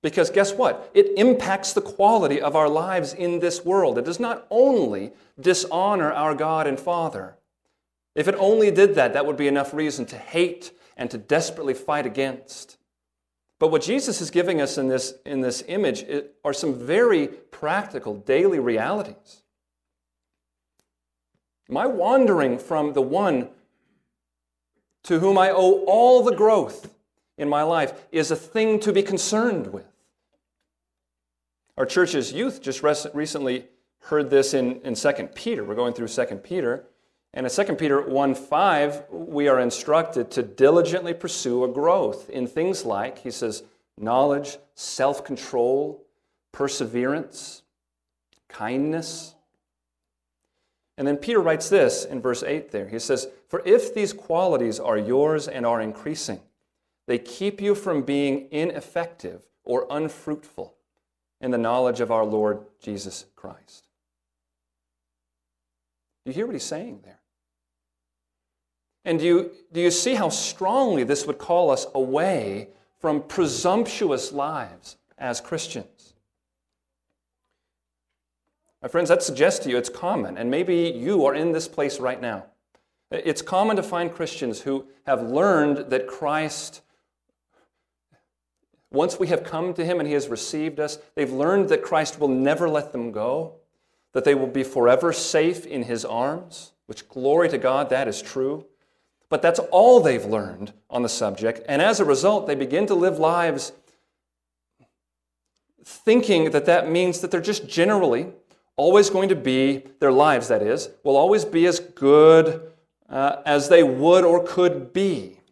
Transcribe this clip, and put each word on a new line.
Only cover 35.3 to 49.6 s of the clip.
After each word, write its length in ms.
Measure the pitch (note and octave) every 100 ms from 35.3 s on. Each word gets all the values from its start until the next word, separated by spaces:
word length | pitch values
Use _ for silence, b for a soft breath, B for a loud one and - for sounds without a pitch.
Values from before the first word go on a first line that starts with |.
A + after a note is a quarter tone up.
| - A#3 G#3
We're 100 | G2+
going 200 | G#2+ B2
through 140 | A#2+ A2+
Second 300 | - B2 G2
Peter. 480 | - F3+ B2 C3 - _ _ _ _
And 140 | B2 B2+
in 40 |
Second 260 | D3+ G3+ D#3+
Peter 260 | D#3 C#3
one 320 | C#3 C3+ C#3
five, 680 | C3 - D3+ G3 D#3 D3 C#3+ -
we 380 | F2 - D3 C#3+
are 140 | B2+
instructed 720 | B2 - - D#3 E3 B2+ A#2
to 100 | -
diligently 720 | A2 - C3+ E3+ E3+ F3+ F3
pursue 480 | E3+ E3+ - C3 B2
a 60 | B2+
growth 600 | B2+ D#3 F#3+ A#2 - -
in 200 | C3+ B2
things 360 | - F3 F#3+
like, 340 | A#2 G2+ B2 -
he 120 | B2+
says, 320 | - A#2 G#2+ b b _ -
knowledge, 640 | G#2+ B2 C#3+ C#3+ C#3+ - _
self-control, 1300 | - - - C3+ C#3+ - C3 - B2+ A#2+ C3+ D3+ - _ _ _ _ _
perseverance, 1120 | - C#3 C#3 A#2 A#2+ B2+ D#3 - - - - _ _ _ _ _ _ _ _ _
kindness. 880 | - G#2+ C3 D3+ D#3+ D#3+ - - _ _ _